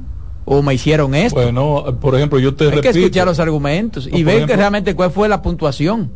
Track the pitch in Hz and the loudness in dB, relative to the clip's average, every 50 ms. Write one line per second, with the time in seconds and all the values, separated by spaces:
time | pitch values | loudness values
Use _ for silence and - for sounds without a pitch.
0 | - - - - - - - - - - 135 143 143 143 135 123 - 143 156 156 | -10 -10 -10 -10 -10 -12 -12 -12 -4 0 0 2 2 2 0 0 0 0 2 2
1 | 147 135 135 151 214 247 - 131 123 120 120 127 139 151 147 143 143 139 123 - | 2 0 0 0 0 0 0 0 0 0 0 0 0 0 0 -2 -2 -4 -6 -2
2 | - 143 131 127 147 147 143 131 127 139 135 - 156 147 143 147 - 254 214 170 | 0 0 2 2 2 2 2 2 2 0 0 2 0 2 2 2 2 2 2 4
3 | 185 185 - 185 180 185 170 147 165 160 151 147 143 143 151 185 226 226 - 147 | 2 2 2 2 0 2 0 0 0 0 0 -2 -2 -2 -2 -2 -2 -4 -6 -8
4 | 131 135 147 175 156 160 202 233 - 147 233 190 202 202 202 208 190 202 175 143 | -10 -4 -2 0 2 4 2 2 2 2 2 2 2 2 0 0 -2 -2 0 0
5 | 180 180 180 190 214 214 202 - - 185 175 - 160 147 131 - 147 151 147 233 | 0 0 2 0 0 2 0 0 -2 -4 -4 -2 -2 -2 -2 0 -2 -2 0 -2
6 | 170 - - | -4 -6 -8